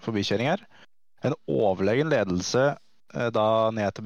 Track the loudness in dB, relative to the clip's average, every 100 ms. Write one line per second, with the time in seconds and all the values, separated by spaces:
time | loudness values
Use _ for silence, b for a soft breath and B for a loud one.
0 | -4 -4 -2 0 0 -2 -6 b b -20
1 | -20 -6 -4 -4 -2 0 2 2 2 2
2 | 2 0 0 -2 -2 0 0 -2 -12 -20
3 | -12 -6 -2 0 2 2 2 0 -2 -2